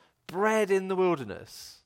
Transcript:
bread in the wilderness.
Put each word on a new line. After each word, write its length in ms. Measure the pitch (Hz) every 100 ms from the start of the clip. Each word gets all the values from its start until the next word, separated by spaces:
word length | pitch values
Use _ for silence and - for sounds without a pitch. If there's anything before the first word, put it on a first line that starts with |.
| _ _ -
bread 420 | 170 214 220 202
in 200 | 196 190
the 80 | 185
wilderness. 800 | 185 160 110 85 - - - -